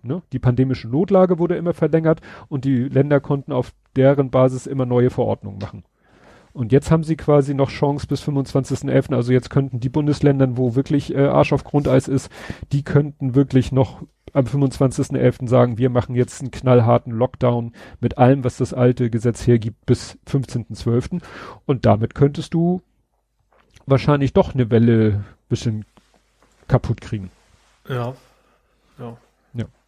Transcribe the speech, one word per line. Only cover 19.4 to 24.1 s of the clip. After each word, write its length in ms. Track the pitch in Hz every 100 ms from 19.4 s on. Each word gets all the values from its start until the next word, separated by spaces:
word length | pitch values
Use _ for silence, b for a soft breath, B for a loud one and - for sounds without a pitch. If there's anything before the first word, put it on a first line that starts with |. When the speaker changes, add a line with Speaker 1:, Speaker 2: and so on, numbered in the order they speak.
| -
Speaker 1:
hergibt, 400 | 120 107 - -
bis 320 | 123 - - -
fünfzehnten 500 | 143 123 123 107 104
zwölften. 460 | 123 120 - 175 B B B B -
Und 200 | 131 107
damit 300 | 107 110 -
könntest 380 | 143 143 -
du 280 | 170 170 180 _ _ _ _ _ _ _ _ _ _ -
wahrscheinlich 460 | 135 -